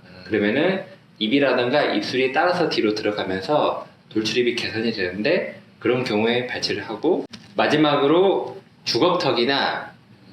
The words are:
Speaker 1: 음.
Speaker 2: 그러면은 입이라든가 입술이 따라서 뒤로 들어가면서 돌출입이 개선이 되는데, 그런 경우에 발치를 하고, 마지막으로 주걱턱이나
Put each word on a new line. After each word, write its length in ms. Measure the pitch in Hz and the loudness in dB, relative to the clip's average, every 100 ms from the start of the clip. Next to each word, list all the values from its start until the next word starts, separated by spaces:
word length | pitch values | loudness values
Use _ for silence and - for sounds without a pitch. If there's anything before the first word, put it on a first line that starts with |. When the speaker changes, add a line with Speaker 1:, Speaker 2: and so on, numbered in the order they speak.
| - | -20
Speaker 1:
음. 180 | - - | -20 -4
Speaker 2:
그러면은 580 | 104 101 123 175 190 - - - - | 0 2 2 2 0 -6 -18 -20 -6
입이라든가 760 | 107 139 139 123 123 147 127 | 0 2 2 2 2 2 2
입술이 400 | 107 - 131 131 | -2 -2 0 0
따라서 340 | 143 175 175 - | 2 0 2 0
뒤로 240 | - 110 | 0 0
들어가면서 920 | 107 107 104 95 95 95 151 107 - - - _ | 0 -2 -2 -4 -4 0 0 2 -2 -10 -20 _
돌출입이 460 | 113 107 123 123 117 | -4 -2 0 0 0
개선이 360 | 95 107 117 | -4 -2 -2
되는데, 640 | 98 90 92 110 170 - - - - | -2 -4 -2 0 0 -2 -10 -20 -6
그런 240 | 113 127 | 0 0
경우에 420 | 120 107 113 123 123 | 0 0 2 0 -2
발치를 400 | - - 101 101 | -6 -4 -4 -6
하고, 340 | 107 151 226 - - - - | -4 0 0 -2 -14 -12 -2
마지막으로 1000 | 120 151 151 139 139 170 196 - - - - _ | 0 4 2 2 4 4 4 2 -2 -12 -18 _
주걱턱이나 1080 | - - 165 - 147 117 117 139 95 - - - _ - - | -4 2 2 2 0 0 2 2 0 -2 -8 -16 _ -20 -20